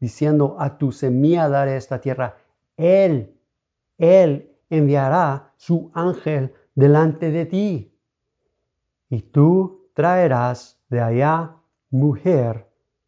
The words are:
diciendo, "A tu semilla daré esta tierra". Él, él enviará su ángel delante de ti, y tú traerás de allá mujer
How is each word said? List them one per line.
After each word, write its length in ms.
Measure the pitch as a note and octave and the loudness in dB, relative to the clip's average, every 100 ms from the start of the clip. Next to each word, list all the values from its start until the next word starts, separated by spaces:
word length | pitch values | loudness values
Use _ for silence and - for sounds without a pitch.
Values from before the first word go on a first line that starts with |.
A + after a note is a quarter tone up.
diciendo, 540 | A#2+ - D3+ D3+ C#3 - | -12 -4 0 0 0 -4
"A 180 | C#3+ - | -8 -4
tu 140 | C#3+ | -6
semilla 560 | - C3+ B2 D3 E3+ D#3 | -4 -4 0 0 0 0
daré 300 | C#3 C#3 C3+ | -2 -2 -6
esta 240 | - C3 | -8 -10
tierra". 340 | C3+ B2+ B2 - _ _ _ - | -8 -6 -8 -10 _ _ _ -4
Él, 640 | E3 G3 F#3+ C#3 G2+ _ _ _ _ _ _ _ | 0 2 2 0 -6 _ _ _ _ _ _ _
él 540 | E3 F#3+ E3+ C#3 - _ _ | 4 4 4 0 -8 _ _
enviará 840 | D#3+ C#3+ C#3+ C3+ E3 D#3 C3+ - _ | 0 2 2 0 0 0 -4 -10 _
su 360 | - E3 E3 | -4 -4 -4
ángel 600 | E3 F3 F3+ D#3+ D3+ C3 - _ - | -6 -4 -4 -4 -4 -6 -10 _ 2
delante 560 | C#3 D3+ D#3+ D#3 D#3+ | 4 6 2 -2 -4
de 140 | E3 E3 | -4 -4
ti, 520 | F#3 G#3 D#3 - _ _ _ _ _ _ _ _ _ _ _ _ | -4 -4 -6 -10 _ _ _ _ _ _ _ _ _ _ _ _
y 140 | A#2+ | -10
tú 680 | - C#3+ D3+ F#3 F#3 - _ | -2 2 4 4 -2 -8 _
traerás 840 | - E3 F#3 E3+ B2 B2 B2 - _ _ | -2 0 2 0 0 -2 -6 -14 _ _
de 100 | A#2+ | -4
allá 560 | A#2 A#2 D3 D#3+ D#3+ - _ _ _ | -2 0 0 0 -4 -16 _ _ _
mujer 800 | C3 D3 - F#3 D#3 A#2 A2 - _ _ _ | 0 0 0 0 0 -2 -6 -14 _ _ _